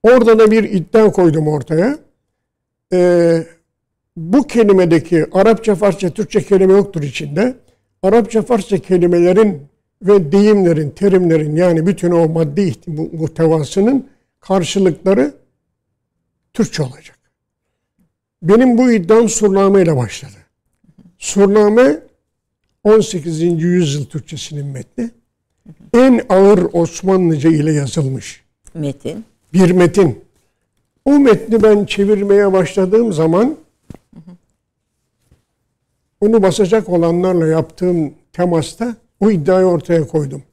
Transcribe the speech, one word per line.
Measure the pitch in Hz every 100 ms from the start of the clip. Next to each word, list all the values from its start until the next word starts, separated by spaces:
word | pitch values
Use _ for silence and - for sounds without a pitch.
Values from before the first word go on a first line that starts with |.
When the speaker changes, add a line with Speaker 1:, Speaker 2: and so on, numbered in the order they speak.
Speaker 1:
Orada | 220 254 220 220
da | 220
bir | 220
iddia | 208 190 156 220 214
koydum | - 175 156 151
ortaya. | 151 123 160 208 302 _ _ _ _ _ _ _ _ _
Ee, | 185 180 175 170 165 165 _ _ _ _ _ _ -
bu | 165 247 -
kelimedeki | 233 208 190 180 165 - 170 156
Arapça, | 190 214 220 226
Farsça, | 185 202 175 185
Türkçe | - 208 214
kelime | - 196 190
yoktur | 196 196 170
içinde. | 143 - 147 143 240 254 _ _ _ _
Arapça, | 190 226 214 220
Farsça | - 233 - 202
kelimelerin | - 185 175 175 175 185 214 156 - _ _ _
ve | 185 202 151
deyimlerin, | 196 208 208 180 156 147
terimlerin, | - 202 185 175 160 151 151
yani | 180 165 185
bütün | 196 175
o | 175 160
maddi | 165 160 143
iht-, | 190 - -
mu-, | 151 165
muhtevasının | 165 156 - 165 160 143 190 208 269 - _ _ _
karşılıkları | _ 190 170 202 190 - 185 196 294 - _ _ _ _ _ _ _ _ _ _ _
Türkçe | - 208 -
olacak. | 135 - - _ _ _ _ _ _ _ _ _ _ _ _ _
Benim | 165 214 254 240
bu | 254
iddiam | 226 170 220 226
Surname | - 208 190 196 196
ile | 170 143
başladı. | 113 - - - _ _ _ _ _ _ _ _
Surname | - 202 196 208 208 220 262 302 _ _ _ _ _ _ _ _
On | 208 220
sekizinci | - 185 151 156 170 170 175
yüzyıl | 180 160 147
Türkçesinin | 135 156 - 151 - 147 143
metni. | 131 - - 233 _ _ _ _ _ - - -
En | 240 262 240 -
ağır | 185 196 202 175
Osmanlıca | 170 165 - 185 190 175 156 156
ile | 160 147
yazılmış. | 151 139 165 135 131 - - _ _ -
Speaker 2:
Metin. | 165 143 135 - 185 - _ _
Speaker 1:
Bir | 170 180
metin. | 180 180 196 175 107 _ _ _ _ _ _ _ _
O | - 285
metni | 277 202 - 220
ben | 214 208
çevirmeye | 202 - 202 208 202 202 202
başladığım | 190 170 - 185 214 233
zaman | 156 160 170 247 311 _ _ _ - _ - 165 175 _ _ _ _ _ _ _ _ _ _ _ _ _ _ _ _ _ _
onu | 208 226
basacak | 190 175 190 220 196
olanlarla | 180 170 175 185 185 160
yaptığım | 160 160 - 180 175 147 - _
temasta | - 180 165 147 - 240 226 _ _
o | 202
iddiayı | 196 147 185 185
ortaya | 175 - 170 147
koydum. | 160 139 143 _